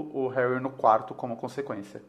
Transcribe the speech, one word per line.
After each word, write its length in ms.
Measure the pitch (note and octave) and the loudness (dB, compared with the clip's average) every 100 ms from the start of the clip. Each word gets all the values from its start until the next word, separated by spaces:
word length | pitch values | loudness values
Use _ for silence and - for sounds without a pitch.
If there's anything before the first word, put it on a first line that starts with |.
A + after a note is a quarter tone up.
| D3+ C#3+ | -4 -4
o 100 | C3 | -2
Harry 300 | C3 B2 B2+ | 2 2 2
no 120 | C3 | -2
quarto 420 | C3+ A#2 A2 - | 2 6 6 4
como 240 | C3 B2+ A#2 | -8 -6 -6
consequência. 640 | B2 - C#3 A2 G2+ - | -8 -6 -6 -8 -10 -14